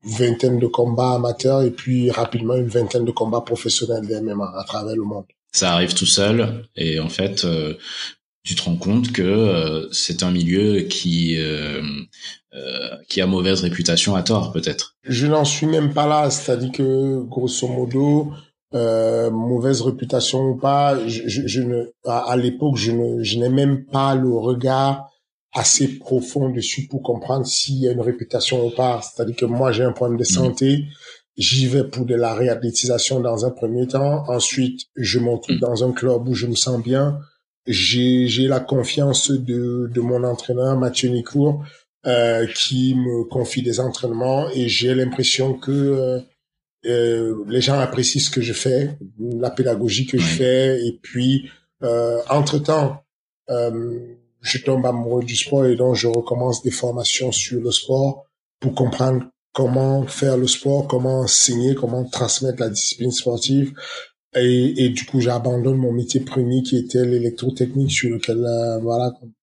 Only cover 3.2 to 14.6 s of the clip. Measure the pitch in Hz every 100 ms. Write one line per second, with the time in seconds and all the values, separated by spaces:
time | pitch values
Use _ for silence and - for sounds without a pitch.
3.2 | 110 117 - 120 113 - 113 113 104 107
4.2 | 110 101 98 95 95 107 104 110 104 104
5.2 | 92 _ _ - 92 87 90 87 87 -
6.2 | 101 113 110 - - - 80 78 82 -
7.2 | 98 98 90 82 76 80 - - - -
8.2 | _ _ - - - 85 92 110 117 -
9.2 | 90 104 110 87 78 78 80 - - 85
10.2 | 92 90 85 92 107 101 82 - 90 85
11.2 | 82 80 78 76 76 71 73 71 - -
12.2 | - - _ 65 65 64 58 64 - 95
13.2 | 92 95 92 92 87 87 85 85 - 95
14.2 | 87 110 85 82